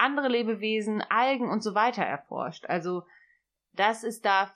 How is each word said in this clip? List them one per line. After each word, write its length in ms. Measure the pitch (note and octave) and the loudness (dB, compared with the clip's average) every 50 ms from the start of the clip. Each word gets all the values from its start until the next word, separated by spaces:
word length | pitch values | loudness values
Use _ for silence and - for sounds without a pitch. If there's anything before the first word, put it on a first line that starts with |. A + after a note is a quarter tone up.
andere 280 | A#3 C4+ C#4+ C#4+ C#4 C4 | 2 2 2 0 0 2
Lebewesen, 760 | B3 A#3+ A#3 A3 A3+ G3 G#3 A3 A3 A3 G#3 A3 G#3+ G#3 - | 2 2 2 0 -2 -2 0 0 0 0 0 0 -2 -2 -2
Algen 480 | - - A3+ B3 C4+ C#4 B3 A#3+ G3+ | 0 2 2 2 2 2 0 0 0
und 120 | F3 G#3+ - | 0 0 -2
so 120 | G#3+ F#3+ | -2 0
weiter 280 | G#3 A3 B3 A#3+ G3+ E3 | 2 2 2 2 0 -2
erforscht. 640 | F#2+ B2+ D3 - - - - A#2+ B2+ D#3+ - - | -2 -2 -6 -8 -8 -6 -6 -6 -6 -8 -10 -6
Also, 360 | - F3 F3+ E3 F3+ F3+ F3+ E3+ _ - - _ _ _ _ _ _ _ _ _ _ _ | -4 -4 -2 -2 -4 -4 -6 -6 _ -20 -20 _ _ _ _ _ _ _ _ _ _ _
dass 280 | - G3 G#3+ A3+ A3 - | 0 2 2 2 0 -4
es 180 | A#3 A3 - - | -8 -8 -2 0
da 240 | G#3 G3 F#3+ G3 G3 - | 2 4 2 2 0 -4